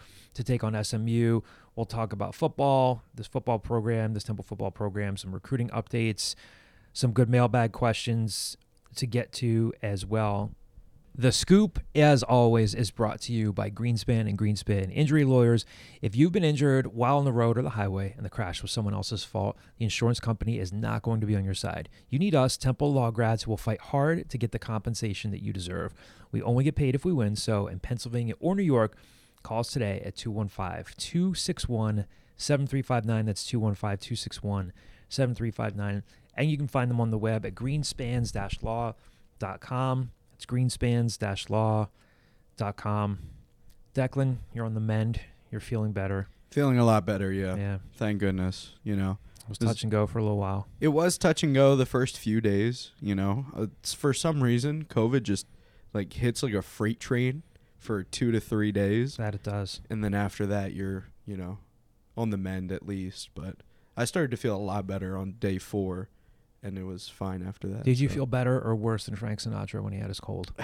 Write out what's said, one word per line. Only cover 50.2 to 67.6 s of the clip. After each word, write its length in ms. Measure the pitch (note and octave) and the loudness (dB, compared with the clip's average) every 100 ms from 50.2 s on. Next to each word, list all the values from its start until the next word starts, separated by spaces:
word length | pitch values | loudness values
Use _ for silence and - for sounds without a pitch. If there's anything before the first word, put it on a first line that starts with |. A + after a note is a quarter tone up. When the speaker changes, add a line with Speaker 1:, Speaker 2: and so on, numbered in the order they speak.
Speaker 1:
little 140 | G#2+ G2+ | 0 0
while. 280 | G2 G2 - - | -2 -4 -6 0
Speaker 2:
It 80 | D3+ | 2
was 280 | D3 F3+ - | 4 2 4
touch 260 | F3 D#3+ | 4 4
and 120 | D#3 | 4
go 220 | C3+ C#3 C#3 | 6 8 6
the 100 | B2+ | 4
first 320 | B2+ B2+ - | 2 0 -2
few 220 | A2 A2 | -2 2
days, 500 | A2 G2+ A2 B2 - - | 2 2 2 -2 -10 -8
you 140 | G#2 | -2
know. 320 | F#2+ G2 G#2+ C3+ - | 0 0 -2 -4 -6
Uh, 60 | C#3+ - | -6 -6
it's, 140 | - | -10
for 180 | - D3 | -2 0
some 300 | B2+ E3+ D3 | 2 0 2
reason, 420 | B2+ A#2+ C#3+ D#3 | 2 2 0 -4
covid 380 | D3+ B2 A2+ C3+ | -2 2 2 2
just, 240 | G#2 G2 - - - - - | 2 -2 -4 -20 -20 -20 -8
like, 200 | G#2 F#2+ | -6 -6
hits 300 | - B2 A2+ | -2 -2 0
like 100 | C3+ | -2
a 80 | G2+ | -2
freight 380 | - - G#2+ A#2 | -4 -4 -4 -2
train 420 | - B2 B2+ C#3+ - _ _ _ | -2 0 0 -4 -10 _ _ _
for 240 | - G#2 | -6 -6
two 300 | F#2 - A#2+ | -6 -2 0
to 80 | A2+ | 0
three 320 | - G#2+ G#2 | 0 0 0
days. 440 | G2+ G2 A2 C3 - | 2 2 2 0 -4
Speaker 1:
That 180 | G#2+ | -6
it 80 | G#2 | -6
does. 380 | G#2 G2+ G2 - - | -6 -6 -6 -10 -8
Speaker 2:
And 140 | A2 | -4
then 100 | G#2 | -2
after 320 | G2+ G2+ - G2+ | 0 -2 -2 -2
that, 260 | G2+ F#2+ | -2 -4
you're, 320 | F#2 F#2+ F#2+ - - - | -6 -6 -6 -10 -16 -12
you 100 | G2 | -10
know, 220 | F2+ G2+ - _ _ _ _ - | -10 -12 -16 _ _ _ _ -6
on 140 | A2+ | -4
the 60 | G2+ | -2
mend 360 | F#2+ F#2+ F2+ | -4 -6 -6
at 140 | F#2 F#2+ | -8 -6
least. 440 | G2 F#2 - - | -8 -8 -10 -16
But 220 | - F2+ - - _ _ - | -14 -12 -14 -20 _ _ -6
I 80 | |
started 260 | A#2+ F#3 C#3+ | -4 -2 -2
to 40 | A#2 | -2
feel 200 | A#2+ G2 | -4 -4
a 20 | |
lot 280 | G2+ G2+ F#2+ | -4 -4 -4
better 300 | G2 F#2+ F#2+ | -6 -4 -6
on 200 | G2 F#2 | -6 -4
day 200 | G2+ F#2+ | -4 -4
four, 500 | - G#2 F#2+ F2+ - _ _ _ _ _ | -4 -4 -2 -4 -10 _ _ _ _ _
and 140 | G2+ F#2+ | -12 -10
it 80 | |
was 240 | F#2 F#2 - | -10 -12 -14
fine 380 | - G2 F#2 F#2 | -8 -6 -6 -8
after 220 | - | -8